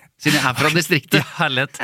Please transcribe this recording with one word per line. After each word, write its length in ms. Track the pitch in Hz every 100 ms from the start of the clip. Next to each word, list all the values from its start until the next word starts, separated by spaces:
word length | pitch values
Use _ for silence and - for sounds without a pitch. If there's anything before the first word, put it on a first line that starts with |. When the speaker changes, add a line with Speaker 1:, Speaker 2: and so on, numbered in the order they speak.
| - _
Speaker 1:
siden 200 | 151 147
jeg 40 | 135
er 80 | 123
fra 140 | 147
distriktet. 560 | 165 165 160 - 196 135
Speaker 2:
<laughs> 80 | -
Ja, 80 | 156
lett. 300 | 131 139 -